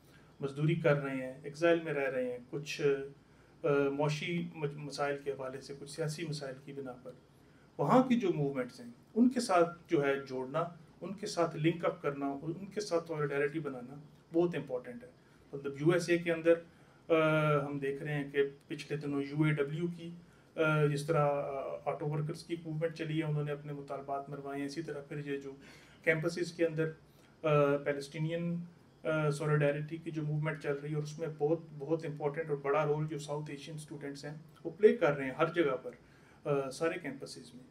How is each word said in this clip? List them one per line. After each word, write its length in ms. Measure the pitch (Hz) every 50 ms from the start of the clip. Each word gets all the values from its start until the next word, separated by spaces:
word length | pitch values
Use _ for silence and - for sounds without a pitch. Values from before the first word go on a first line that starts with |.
| - - - - - - - -
मजदूरी 340 | 143 135 131 147 156 160 170
कर 220 | 160 160 151 143
रहे 200 | 147 139 135 135
हैं, 280 | 131 131 131 131 - -
exile 360 | 143 143 151 170 170 170 170
में 120 | 160 160 143
रह 140 | 139 139
रहे 240 | 131 131 127 127 123
हैं, 160 | 123 123 - -
कुछ, 300 | 156 147 - - - -
अ, 240 | 147 143 139 139 139 143 - - - - - - - - - - - 151 143 143 143 139
मौशी 600 | 139 143 151 151 151 - 185 175 175 170 170 - -
मज-, 220 | 160 151 139 151
मसाइल 460 | 147 147 139 - 147 143 143 143 139 -
के 80 | 139
हवाले 300 | 131 131 131 131 131 131
से, 140 | - - 143
कुछ 140 | - - -
सियासी 360 | - 160 160 151 - 175 170
मसाइल 300 | 156 - - 143 131 127 - -
की 80 | 143 135
बिना 180 | 139 131 127
पर, 260 | 120 - - 127 - - - - - - - - - - - - - -
वहाँ 280 | 143 156 220 262 254
की 80 | 254 233
जो 160 | - 196 175
movements 480 | 160 151 139 135 139 127 123 - - 127
हैं 160 | 120 117 - - - - -
उनके 240 | 220 254 247 - 247
साथ 500 | - - 180 170 170 170 - - - -
जो 120 | 165 143
है 240 | 139 139 139 135 131
जोड़ना, 520 | 131 127 131 127 131 147 160 170 - - - - - - -
उनके 260 | 170 190 - - 208
साथ 280 | - - 175 165 151 -
link 300 | 151 151 170 170 - 190
up 140 | 170 - - -
करना, 280 | 143 139 139 139 139
उनके 500 | 139 139 151 160 165 185 196 196 - 214
साथ 200 | 202 - 170 165
सॉलिडारिटी 580 | 165 165 160 151 147 139 139 139 147 143 151 160
बनाना 420 | 147 139 131 123 120 135 143 151 - - - - - - 165
बहुत 220 | 170 180 175 165
important 480 | 139 - - 127 123 - 123 120 117 -
है। 180 | - - - - - - - - - 143
मतलब 200 | 139 - 135 139 135
यूएसए 360 | 147 170 180 165 175 175 170
के 140 | 170 170 170
अंदर, 240 | 165 165 160 170 170 170 - - - - - - - - _ - 165
अ, 500 | 160 156 156 156 156 151 151 147 143 143
हम 140 | 143 143 139
देख 220 | 135 139 139 -
रहे 120 | 147 147 147
हैं 180 | 147 139 143
कि 120 | 143 143 139
पिछले 540 | 139 - - - - 160 147 - - 147
दिनों 240 | 151 147 143 143 139
यूएडब्ल्यू 640 | 139 139 147 151 156 151 147 147 139 143 156 175 175
की, 300 | 170 - - 170 170 170 - - - - - - - -
अ, 300 | - 160 156 151 151 151
जिस 200 | 147 147 151 -
तरह, 120 | 160 156 147
अ, 640 | 147 143 143 143 143 143 139 135 - 147 143 143 -
auto 180 | 147 143 - 156
workers 380 | 147 156 151 151 156 175 - -
की 200 | - 170 165 -
movement 260 | 160 156 156 170 165 160
चली 240 | - 156 151 156
है, 80 | 160 151
उन्होंने 260 | 151 151 147 147 147
अपने 220 | 143 147 147 147 143
मुतालबात 520 | 139 139 - 139 139 139 - 139 139 139 147
मनवाए 300 | 143 139 135 139 143 143
हैं। 60 | 143
इसी 180 | 139 139 160 156
तरह 180 | 156 143 143
फिर 280 | 143 - 156 147 139 143
ये 80 | 139
जो 200 | 139 139 135 135 - - - - - - - - - -
campuses 460 | 165 156 156 160 170 170 180 170 160
के 140 | - - 165
अंदर, 200 | 160 156 156 160
अ, 120 | 156 - - - - - - - - - - - 156 151 147 143 143 143 143 -
Palestinian, 800 | 147 143 139 - - - 156 156 160 170 170 170 170 170 170 - - - - - - - - -
अ, 240 | 156 156 156 151 151
solidarity 680 | 143 - 160 151 151 147 147 143 147 151 151 - 165
की 140 | 165 - 165
जो 120 | 151 156 151
movement 360 | 147 151 151 156 156 139 -
चल 140 | - 147 139
रही 180 | 143 147 151
है 60 | 156
और 60 | 147 151
उसमें 340 | - - 165 165 151 151
बहुत, 320 | - 147 151 165 165 - -
बहुत 340 | 147 143 139 151 165 156 160
इंपॉर्टेंट 440 | 156 151 151 151 143 143 160 160 151
और 80 | 143
बड़ा 260 | 143 - 139 143 156 151
role 240 | 147 151 156 156
जो 120 | 156 156 139
South 300 | - 147 147 151 151 147
Asian 280 | 143 139 - 160 151
students 480 | 151 - - 156 139 143 143 139 - 147
हैं 200 | 147 151 - - - - - -
वो 80 | 156
play 220 | - - 208 240 233
कर 200 | - 170 143 139
रहे 140 | 135 135
हैं 80 | 131 127
हर 120 | 147 170 160
जगह 260 | 165 170 156 139 127
पर, 160 | 123 - 123 - - - - - - - - - - - 151
अ, 180 | 143 139 135 131
सारे 300 | 123 - 165 170 180 175
campuses 520 | 156 139 120 131 - - - 135 120 117 120
में। 100 | - - -